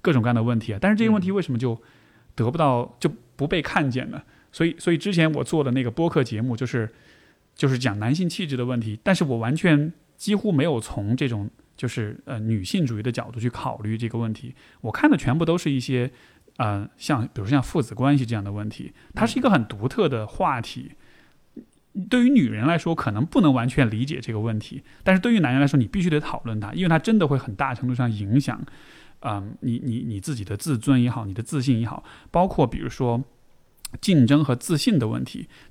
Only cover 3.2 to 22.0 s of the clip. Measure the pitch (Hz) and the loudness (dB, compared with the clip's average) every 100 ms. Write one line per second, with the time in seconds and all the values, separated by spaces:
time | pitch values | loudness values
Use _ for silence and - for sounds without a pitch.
3.2 | _ - 143 180 - 190 139 123 131 - | _ -6 -2 -2 -2 0 0 0 -6 -10
4.2 | - _ _ - 165 165 - 165 202 170 | -16 _ _ -2 -2 0 0 0 2 2
5.2 | 160 143 120 165 135 127 120 117 165 160 | 2 0 -2 0 0 0 -2 0 0 2
6.2 | 120 107 127 113 127 123 107 - _ _ | 0 -2 -4 -4 -4 -2 -4 -8 _ _
7.2 | _ _ _ - 143 127 127 104 110 156 | _ _ _ -2 0 2 0 -2 0 0
8.2 | 175 - 160 127 123 120 110 107 - 185 | 0 -2 -4 -4 -2 -2 -4 -4 0 2
9.2 | 151 117 113 156 180 147 156 - _ _ | 2 0 0 2 4 4 2 -6 _ _
10.2 | - 202 214 151 165 123 - - 101 123 | -2 0 2 2 2 0 -4 -6 -2 0
11.2 | 139 110 101 - _ - 123 - 107 - | 0 -2 -6 -12 _ -8 -6 -4 -6 -8
12.2 | - 113 110 110 92 196 139 107 120 120 | -10 -6 -2 -2 -2 0 0 -2 -4 -6
13.2 | - 117 120 - 131 - 107 110 117 120 | -8 -6 -6 -4 -8 -6 -6 -4 -4 -4
14.2 | 113 107 120 - - _ 113 - 302 214 | -4 -6 -12 -18 -20 _ -8 0 2 4
15.2 | - 147 165 170 151 135 123 127 123 - | 2 0 2 0 0 -2 0 -2 -2 -8
16.2 | _ _ _ - 113 101 104 _ - 139 | _ _ _ -4 -2 -2 -6 _ -2 -2
17.2 | - - 101 139 - 170 120 101 131 143 | -2 -6 0 0 0 -2 -2 0 2 2
18.2 | 117 113 101 104 104 - - - - - | 2 -4 -6 -6 -8 -10 -14 -18 -14 -2
19.2 | 226 262 254 170 107 104 117 - 170 123 | 0 2 4 4 2 -4 -4 0 0 0
20.2 | 107 - 180 127 - - 82 - - - | -4 -2 -2 -2 -6 -12 -14 -18 -20 -20
21.2 | _ _ _ - - _ _ - | _ _ _ -20 -20 _ _ -10